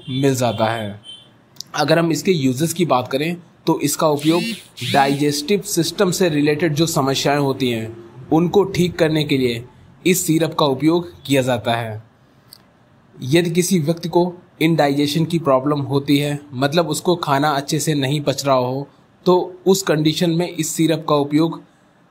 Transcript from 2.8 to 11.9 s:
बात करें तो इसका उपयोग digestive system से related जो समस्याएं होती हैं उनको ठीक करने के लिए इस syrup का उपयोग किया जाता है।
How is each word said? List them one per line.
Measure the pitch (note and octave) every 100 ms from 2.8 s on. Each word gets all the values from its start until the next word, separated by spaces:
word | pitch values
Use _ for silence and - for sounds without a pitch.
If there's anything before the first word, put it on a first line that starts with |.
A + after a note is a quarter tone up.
बात | E3 B2+ B2
करें | C3+ D#3+ F3 - _ -
तो | D#3+
इसका | C#3+ - D#3+
उपयोग | C#3+ D3+ E3+ A3+ G#3+ - - B2
digestive | C#3+ C#3 C#3+ D3 C#3+ - G3+
system | - - D#3 - F#3+
से | F3 F#3
related | D3+ D3 D3+ F3
जो | D3 E3
समस्याएं | D#3 C3+ C3 D#3 C#3+
होती | C#3 B2+ B2+
हैं | A2+ A2 - - - -
उनको | D#3 F3 G#3 F3+
ठीक | - F3 -
करने | D#3 D#3
के | D3 C#3
लिए | B2+ A#2 - - - - E3+
इस | F3+ -
syrup | D#3+ D#3+
का | D#3+ D3+
उपयोग | B2+ D3+ F3 E3+ - -
किया | C3+
जाता | B2 A#2+ A#2
है। | A#2 A2+